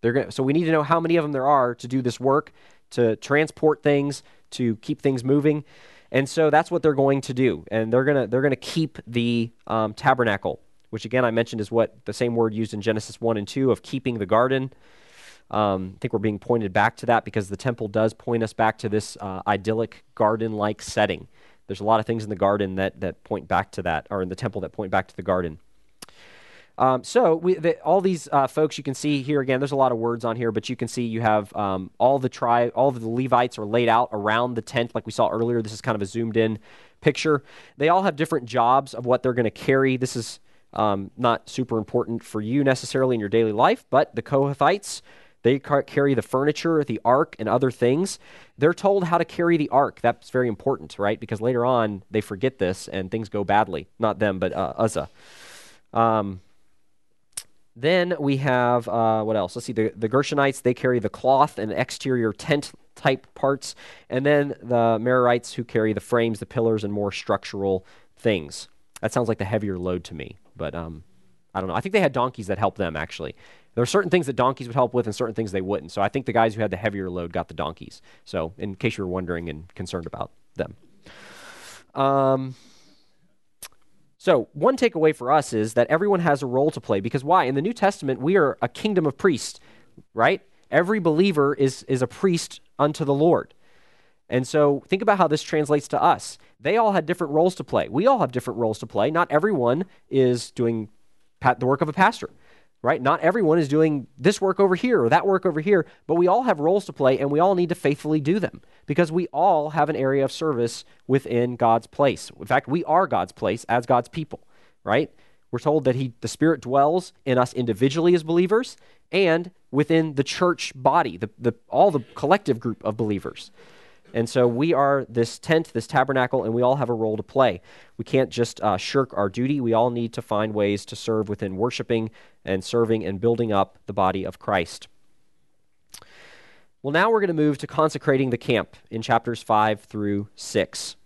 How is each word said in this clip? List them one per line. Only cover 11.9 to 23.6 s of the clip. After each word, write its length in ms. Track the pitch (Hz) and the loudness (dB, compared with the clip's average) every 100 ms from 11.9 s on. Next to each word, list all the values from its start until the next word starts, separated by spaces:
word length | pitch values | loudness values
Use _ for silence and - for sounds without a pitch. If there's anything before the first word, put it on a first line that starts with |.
| - - | -2 -12
the 80 | |
same 220 | 107 120 117 | -4 -2 0
word 180 | 113 | 0
used 200 | 107 110 107 | 0 -4 -4
in 60 | |
Genesis 380 | 104 107 - - | -2 -2 -4 -6
one 180 | 113 110 | -2 -2
and 100 | 104 | -4
two 240 | - 135 | -2 0
of 100 | 110 | 0
keeping 380 | - 131 127 117 | -2 -8 -6 -6
the 80 | 98 | 0
garden. 460 | 110 127 135 131 - _ _ _ - - - _ | 2 2 0 -4 -12 _ _ _ -20 -20 -20 _
Um, 440 | - 104 95 92 92 | -2 0 0 -6 -8
I 20 | |
think 120 | - | -6
we're 60 | 110 | -2
being 200 | 107 104 | -2 -4
pointed 320 | - 120 104 | -2 -2 0
back 260 | 92 104 - | 0 0 0
to 100 | - | 0
that 180 | 117 - | 0 0
because 240 | - 98 | -6 -6
the 80 | 101 | -6
temple 300 | 135 117 110 | -6 -4 -4
does 260 | 107 110 | 0 0
point 300 | - - 117 | -2 -4 -2
us 100 | 110 | -4
back 240 | - 110 110 | 0 0 0
to 100 | 113 | -2
this, 280 | 107 - - | -4 -4 -12
uh, 200 | 98 92 - | -10 -8 -2
idyllic 560 | 101 101 110 113 - _ | -2 0 -2 -4 -8 _
garden-like 680 | - 107 110 113 107 104 104 | 0 2 2 -2 -2 -2 -4
setting. 460 | - - 104 87 - _ _ _ _ | -6 0 0 0 -8 _ _ _ _
There's 140 | 98 | -8
a 60 | 104 | 2
lot 160 | 113 | 2
of 40 | 107 | 2
things 200 | 117 107 | -4 -4
in 40 | |
the 60 | 101 | 0
garden 400 | 98 104 98 95 | 0 2 -2 -2
that, 240 | 95 - | -4 -4
that 240 | 95 80 | -10 -10
point 240 | - 104 78 | -8 -8 -2
back 240 | 90 | -2